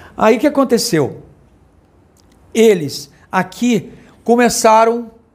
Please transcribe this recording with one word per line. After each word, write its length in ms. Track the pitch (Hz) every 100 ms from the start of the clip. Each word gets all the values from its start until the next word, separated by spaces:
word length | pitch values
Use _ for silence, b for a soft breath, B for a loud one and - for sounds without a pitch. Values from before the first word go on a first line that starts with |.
| B -
Aí 220 | 214 240
o 20 |
que 80 | 302
aconteceu? 760 | 277 269 226 - 160 120 - - _ _ _ _ _ _ _ _ _ _ _ _
Eles 580 | 226 226 190 143 - - b b
aqui 600 | 190 180 - 240 214 B B B B
começaram 880 | - 240 240 233 226 220 226 240 226 - _